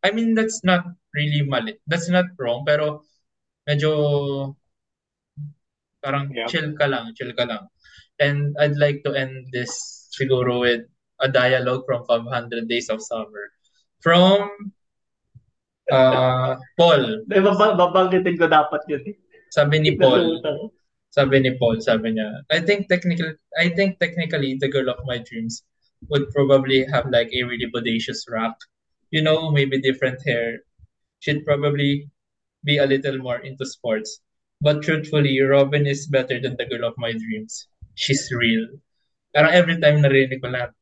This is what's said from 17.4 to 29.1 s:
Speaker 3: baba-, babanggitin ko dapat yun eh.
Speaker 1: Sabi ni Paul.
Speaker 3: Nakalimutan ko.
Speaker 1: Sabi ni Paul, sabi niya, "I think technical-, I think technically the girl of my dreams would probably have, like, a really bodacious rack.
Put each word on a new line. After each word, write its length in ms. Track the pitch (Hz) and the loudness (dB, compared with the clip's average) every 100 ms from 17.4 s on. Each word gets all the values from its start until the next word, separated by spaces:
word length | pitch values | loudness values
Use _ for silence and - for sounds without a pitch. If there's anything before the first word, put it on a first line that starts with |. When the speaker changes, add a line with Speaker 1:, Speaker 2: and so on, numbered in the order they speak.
Speaker 3:
baba-, 320 | 202 180 208 | 4 4 2
babanggitin 640 | 185 180 185 185 185 185 170 | 4 4 4 2 2 0 0
ko 80 | |
dapat 400 | 165 156 151 147 | 4 4 4 -4
yun 180 | - 143 127 | -4 -8 -8
eh. 80 | 208 _ _ _ | -16 _ _ _
Speaker 1:
Sabi 320 | - 143 156 | 0 2 4
ni 160 | 156 143 | 2 4
Paul. 480 | 135 156 170 165 | 6 6 2 -2
Speaker 3:
Nakalimutan 100 | 156 143 | -4 -6
ko. 60 | 220 _ _ _ _ | -10 _ _ _ _
Speaker 1:
Sabi 320 | - 135 135 131 | 0 4 4 2
ni 80 | 127 | 2
Paul, 220 | 120 113 | 0 0
sabi 400 | - 113 113 110 | 0 0 0 -4
niya, 240 | 107 - - | -4 -8 -2
"I 80 | 160 | -2
think 320 | 175 202 196 | 2 0 2
technical-, 480 | 180 180 170 160 156 _ | 0 0 -2 -4 -8 _
I 160 | 160 175 | -2 0
think 320 | 170 196 180 | 2 0 0
technically 560 | 175 170 160 165 139 131 | -4 -2 -4 -2 -2 -2
the 80 | 135 | -2
girl 240 | 139 127 | 0 -2
of 80 | 123 131 | -4 -6
my 160 | 123 | -8
dreams 400 | 113 113 113 113 _ _ _ _ - | -8 -10 -8 -10 _ _ _ _ -4
would 160 | 147 143 | -4 -2
probably 480 | 143 139 135 135 135 131 | 0 4 4 4 0 2
have, 160 | 139 131 | -2 2
like, 240 | 120 117 | 0 0
a 160 | 127 120 | -4 -4
really 240 | 120 120 | -4 -6
bodacious 560 | 120 113 113 113 117 - | -4 -2 -4 -4 -10 -8
rack. 320 | 113 113 113 - _ _ _ _ | -4 -4 -6 -20 _ _ _ _